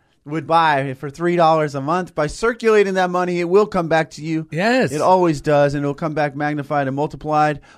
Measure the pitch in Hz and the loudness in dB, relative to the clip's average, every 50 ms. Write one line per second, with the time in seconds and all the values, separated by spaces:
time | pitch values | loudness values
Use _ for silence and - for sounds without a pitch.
0 | _ _ _ _ - 143 151 160 139 143 160 165 165 156 147 135 139 139 131 - | _ _ _ _ -12 -8 -8 -6 -2 0 2 2 4 4 2 0 0 -4 -6 -8
1 | 151 143 139 160 170 175 175 175 165 160 160 160 151 143 135 139 135 147 170 185 | -10 -12 -8 -4 -2 0 2 4 4 4 4 2 0 -2 -4 -4 -2 -2 -2 -2
2 | 180 - - - 151 147 - - 226 233 247 233 233 220 214 208 202 196 190 190 | -2 -4 -4 -4 -4 -4 -4 -2 -2 -2 -2 0 2 4 4 4 4 2 2 0
3 | 185 180 175 180 175 180 175 175 175 170 180 208 214 208 208 185 165 151 165 160 | 0 0 0 -2 -2 -2 -2 -2 0 2 2 2 2 2 0 -2 -2 0 0 0
4 | 160 160 - 143 151 160 160 156 156 - 151 160 190 226 254 262 214 131 135 151 | 0 -2 -6 -12 -8 -6 -6 -6 -6 -6 -4 -2 0 0 2 2 0 0 0 0
5 | 123 156 185 185 180 170 156 131 - 151 147 143 143 143 139 143 143 143 143 - | 2 4 4 4 4 2 0 0 0 2 4 4 4 2 0 -2 -4 -4 -4 -4
6 | 175 156 151 156 147 147 131 143 151 147 151 147 139 - 151 143 139 135 135 139 | -6 -6 -4 -2 -4 -4 -4 -4 -4 -4 -4 -6 -6 -4 -2 -2 -2 -2 -2 -4
7 | 147 160 - 135 - 151 151 151 151 151 147 139 - - - | -4 -6 -6 -8 -6 -2 0 2 2 0 0 -4 -10 -20 -10